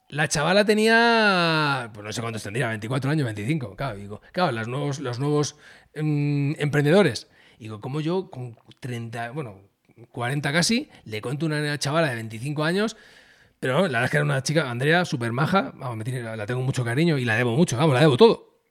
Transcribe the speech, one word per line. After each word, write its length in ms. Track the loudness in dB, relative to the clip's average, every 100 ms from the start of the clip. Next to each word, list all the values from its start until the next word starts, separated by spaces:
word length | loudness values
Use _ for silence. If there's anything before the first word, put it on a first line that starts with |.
| _
La 200 | -4 -2
chavala 360 | 0 2 4
tenía, 1300 | 4 4 4 4 4 4 4 4 2 2 0 -2 -6
pues 120 | -10
no 80 | -8
sé 80 | -6
cuántos 240 | -6 -6
tendría, 240 | -6 -4 -2
veinticuatro 420 | -4 -4 -4 0
años, 140 | 0
veinticinco. 500 | 0 -2 -2 -2 -4
Claro, 220 | -8 -8 -8
digo, 240 | -12 -16 -10
claro, 220 | -2 -2
las 160 | -2 -4
nuevos, 320 | -4 -4 -4
los 180 | -6 -4
nuevos, 380 | 0 0 -2 -6 -20 -20 _ -6
em, 580 | -2 0 0 0 -2 -2
emprendedores. 680 | 0 2 4 6 4 0 -8 _ _ _
Y 60 |
digo, 160 | -14 -12
¿cómo 200 | -8 -6
yo 300 | -2 -2 -4
con 260 | -10 -14 -14 -20 -14
treinta, 500 | -10 -8 -8 -8 -8
bueno, 300 | -8 -10 -12 -20 _ _ -20 -16
cuarenta 420 | -6 -4 -2 0
casi, 360 | 2 2 0 -2 -12
le 160 | -10 -8
cuento 240 | -6 -4 -2
a 20 |
una 300 | -2 -2 -4
chavala 300 | -2 0 0
de 40 | -2
veinticinco 480 | -8 -8 -6 -2
años? 320 | 0 0 -2 -4 -18 -20 -20 _ _ _
Pero 160 | -2
no, 60 | 0
la 40 | 2 0
verdad 40 |
es 60 | 0
que 60 | 0
era 60 |
una 180 | 0 -2
chica, 280 | 0 0 0
Andrea, 340 | 0 2 2 2
súper 260 | -2 -2
maja, 400 | 0 2 2 0
vamos, 220 | -4 -8 -8
me 80 |
tiene, 180 | -6 -6
la, 140 | -6 -6
la 80 | -4
tengo 140 | -4
mucho 240 | -2 -2
cariño 320 | -2 2 2 2
y 60 |
la 120 | 2 2
debo 200 | 2 4
mucho, 200 | 2 4
vamos, 160 | 4
la 60 | 6
debo 160 | 6 8
todo. 440 | 6 6 -4 _ _